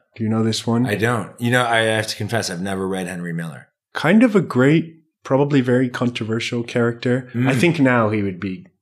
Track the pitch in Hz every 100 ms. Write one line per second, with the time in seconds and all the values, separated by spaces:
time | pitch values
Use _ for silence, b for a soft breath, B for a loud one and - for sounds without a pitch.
0 | _ - 110 110 110 107 - 117 123 101
1 | 113 120 85 - 120 123 120 113 110 110
2 | 107 - 98 117 95 87 98 95 95 95
3 | 90 90 87 85 82 65 - _ _ -
4 | 151 214 247 202 135 123 131 160 160 -
5 | _ _ - 135 143 143 123 123 127 -
6 | 120 120 107 113 - 120 117 123 120 120
7 | 127 127 127 117 131 131 170 156 131 123
8 | 107 107 98 87 101 92 - _